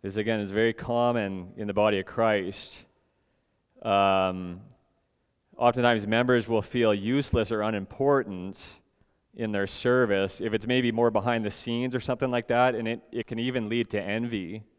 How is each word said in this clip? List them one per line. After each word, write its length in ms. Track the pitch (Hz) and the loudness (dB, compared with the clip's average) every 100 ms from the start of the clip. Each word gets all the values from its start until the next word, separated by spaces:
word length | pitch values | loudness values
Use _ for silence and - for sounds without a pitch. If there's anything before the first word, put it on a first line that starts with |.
This, 160 | 101 104 | -4 -4
again, 220 | 107 110 | -2 -2
is 120 | 101 | -2
very 220 | 101 113 | 2 2
common 800 | 113 - 117 120 120 98 95 90 - | 0 -2 0 2 0 -2 -6 -10 -10
in 100 | 104 | -4
the 60 | |
body 260 | 101 107 98 | 2 2 2
of 60 | 95 | -4
Christ. 800 | - 113 104 92 - - - - _ _ _ _ _ _ _ _ _ | 0 2 2 -2 -10 -14 -18 -20 _ _ _ _ _ _ _ _ _
Um, 760 | 110 98 98 95 95 92 90 87 110 _ _ _ _ _ _ _ _ - | 0 4 4 4 2 -2 -8 -12 -18 _ _ _ _ _ _ _ _ 2
oftentimes, 500 | 120 123 120 113 101 | 2 4 2 2 2
members 400 | 113 123 123 107 | 2 4 2 4
will 140 | 113 | -2
feel 300 | 101 123 113 | 0 2 4
useless 580 | 104 104 135 139 123 107 | 2 0 -2 0 0 0
or 100 | 110 | -2
unimportant 960 | 107 107 95 - 139 139 110 92 92 95 - - _ _ _ _ _ | -2 -2 -6 -2 2 2 0 -8 -10 -12 -20 -20 _ _ _ _ _
in 200 | - 110 | -8 -4
their 120 | 101 98 | -2 -2
service 760 | - 123 127 117 98 98 - | 0 2 4 4 2 0 -2
if 120 | 110 | -4
it's 140 | 110 110 | -2 0
maybe 240 | 127 120 | 2 2
more 180 | 113 120 | 2 2
behind 360 | 107 110 117 107 | 2 0 0 -2
the 40 | |
scenes 460 | - - 117 127 123 | -6 -6 -4 -2 -4
or 60 | |
something 280 | - 123 131 | -4 -4 -2
like 180 | 123 - | -2 0
that, 280 | 120 127 117 | 2 4 2
and 100 | 113 | -4
it, 140 | 117 _ | -6 _
it 120 | 120 - | -8 -6
can 140 | 113 | -4
even 300 | 123 127 107 | -2 -4 -2
lead 200 | 117 107 | -2 -2
to 120 | 104 | -4
envy. 600 | 92 107 120 110 85 110 104 | -2 -4 -4 -6 -6 -12 -16